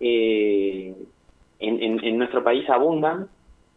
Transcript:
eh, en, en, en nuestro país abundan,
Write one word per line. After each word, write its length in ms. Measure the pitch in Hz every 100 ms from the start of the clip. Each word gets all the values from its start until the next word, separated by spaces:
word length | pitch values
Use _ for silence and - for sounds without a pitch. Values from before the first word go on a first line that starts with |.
eh, 920 | 120 117 113 107 107 101 98 95 95 95 98 _ _ _ _ -
en, 220 | 107 113
en, 220 | 110 113
en 140 | 113 113
nuestro 240 | 123 127
país 260 | 120 131 -
abundan, 600 | 123 151 156 156 175 196 _ - - _